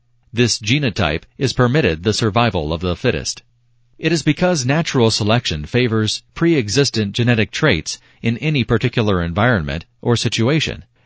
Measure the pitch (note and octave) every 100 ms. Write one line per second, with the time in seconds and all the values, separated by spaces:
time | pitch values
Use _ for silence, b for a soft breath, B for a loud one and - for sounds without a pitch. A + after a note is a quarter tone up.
0 | _ _ _ - A#2+ - G#2 C#3 C3+ F2+
1 | E2 D#2 - - C3+ - B2 D3 A2+ D#2+
2 | G#2+ G2+ A2+ G#2+ A#2 F2 D2+ E2 F#2 E2+
3 | B2 D2+ - - - _ _ _ _ -
4 | D#3 E3 D#3 C#3+ F3+ E3+ B2 D#3 E3 C3+
5 | A2+ - G#2 A#2+ - D#2+ D2+ B2 B2 A2
6 | G#2+ - - - E3+ D#3 G#2 B2 C#3 A2+
7 | G2+ G#2+ A#2+ A2+ G2+ - D3+ E2+ - -
8 | b b A2+ A#2+ D3+ D3 A2 A#2 B2+ -
9 | G#2 F#2 E2+ E2+ A#2+ G#2+ C#2+ D2+ - _
10 | A#2+ A#2 A2+ - A2+ D#3 - A1 - _